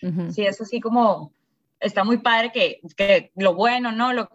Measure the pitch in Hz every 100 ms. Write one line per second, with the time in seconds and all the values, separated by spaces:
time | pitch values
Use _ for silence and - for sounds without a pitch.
0 | 180 170 170 175 202 202 220 240 226 240
1 | 226 165 160 _ _ _ _ _ 208 202
2 | 196 240 247 226 233 247 175 - 165 -
3 | 202 190 - - 196 175 226 247 247 220
4 | 247 247 214